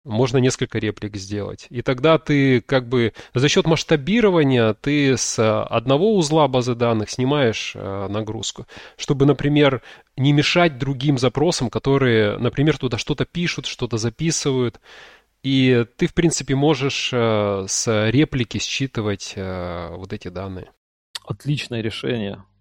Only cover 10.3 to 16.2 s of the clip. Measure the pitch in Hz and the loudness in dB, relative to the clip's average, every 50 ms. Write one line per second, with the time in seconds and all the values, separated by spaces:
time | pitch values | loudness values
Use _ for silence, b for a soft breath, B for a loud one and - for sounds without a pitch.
10.3 | 147 147 143 - - 175 175 170 139 120 135 135 139 120 139 151 143 123 123 123 | 4 4 2 2 2 2 2 2 2 -2 -4 -4 -4 -2 0 0 2 2 2 0
11.3 | - 139 147 175 - - 127 113 - 110 - 135 135 135 135 123 117 110 107 104 | 0 0 0 0 0 0 -2 -4 -4 -2 0 0 2 2 4 4 4 4 2 2
12.3 | 107 101 117 120 - - 139 156 147 - - 123 110 107 - - 147 - 135 - | 0 -2 -2 -2 0 2 2 2 2 0 -2 -4 -4 -4 -4 -4 -4 -4 -4 -4
13.3 | - 170 175 165 - - 131 - - - - 113 120 110 107 117 113 - 156 165 | -4 -4 -4 -4 -4 -6 -8 -10 -8 -6 -6 -4 -2 -2 -2 -4 -4 -2 -2 -2
14.3 | 151 - - 147 131 127 123 117 - B B B B B B B B B B B | -2 0 0 0 0 0 0 -2 -4 B B B B B B B B B B B
15.3 | _ _ - 135 135 135 131 127 127 120 117 - _ - 180 165 - - | _ _ -4 0 2 4 4 6 4 4 2 0 _ -2 -2 0 2 2